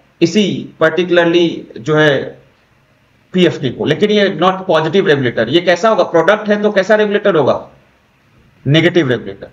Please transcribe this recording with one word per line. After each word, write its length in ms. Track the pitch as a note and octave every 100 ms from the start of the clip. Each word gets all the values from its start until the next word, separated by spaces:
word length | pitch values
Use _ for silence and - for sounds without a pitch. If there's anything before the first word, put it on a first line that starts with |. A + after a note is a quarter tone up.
| _ -
इसी 240 | E3+ G#3+ F#3 C3 - -
particularly 680 | D#3+ E3+ F3 F3 E3+ E3+ E3 - - -
जो 160 | A#2+ D3+
है 240 | D3+ C3 - - _ _ _ _ _ _ _ _ _
पीएफ़के 360 | F#3 E3+ - C3+
को, 160 | G#2+ G#2+
लेकिन 260 | D#3 G#3
ये 160 | G#3 G3 D#3
not 240 | F3+ F3+ -
positive 380 | D#3+ D#3 F#3+ E3
regulator। 400 | C#3 B2 A#2 A2+
ये 120 | D#3+
कैसा 280 | F3 F3 A3+
होगा? 140 | G#3+ -
product 420 | E3 D#3+ G#3+ G#3
है 120 | G#3
तो 100 | G#3
कैसा 240 | G3 F#3 G#3+
regulator 400 | G#3 G3+ G#3 E3
होगा? 240 | B2+ F#2+ - _ _ _ _ _ _ _ _ _ C3
negative 440 | D#3+ E3+ F3 C3
regulator। 400 | A#2 G2+ G2 -